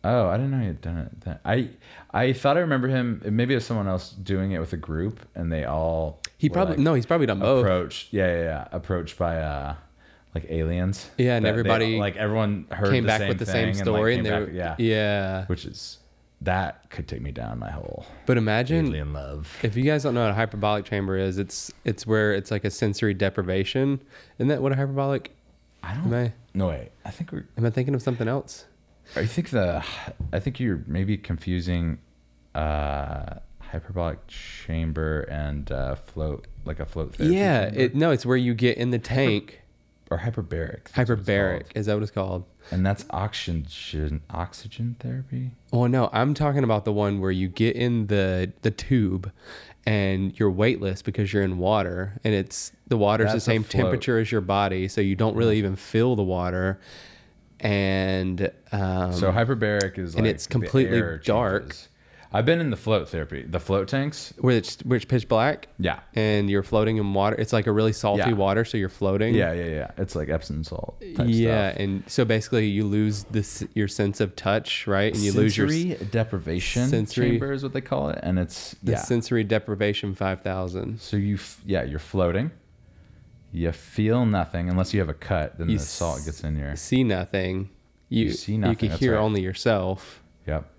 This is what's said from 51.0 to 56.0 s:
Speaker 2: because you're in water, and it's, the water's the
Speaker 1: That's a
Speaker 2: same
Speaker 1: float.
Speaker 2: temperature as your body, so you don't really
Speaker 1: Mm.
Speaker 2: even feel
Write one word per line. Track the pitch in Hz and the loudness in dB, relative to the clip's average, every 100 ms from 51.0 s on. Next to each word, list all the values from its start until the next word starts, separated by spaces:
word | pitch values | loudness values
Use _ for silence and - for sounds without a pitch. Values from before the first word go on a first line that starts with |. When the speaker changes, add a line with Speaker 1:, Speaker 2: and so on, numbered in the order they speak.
Speaker 2:
because | - 104 98 | -4 -2 0
you're | 104 | 2
in | 95 92 | 0 0
water, | 90 107 92 87 98 101 | 2 2 0 -4 -6 -4
and | 110 | 0
it's, | 104 95 - - _ - | 0 0 -6 -10 _ -2
the | 117 | 4
water's | 101 110 107 | 6 6 4
the | |
Speaker 1:
That's | 110 | 2
a | 113 | 2
Speaker 2:
same | 110 | 2
Speaker 1:
float. | 110 - | 2 2
Speaker 2:
temperature | 92 90 - 117 | 2 2 2 2
as | 110 | 2
your | 113 | 0
body, | 90 98 101 92 95 | 2 2 2 0 -2
so | - | 0
you | 101 95 | 2 4
don't | 113 | 2
really | 107 117 107 | 4 4 4
Speaker 1:
Mm. | |
Speaker 2:
even | 98 95 | 2 -2
feel | - 110 | -2 2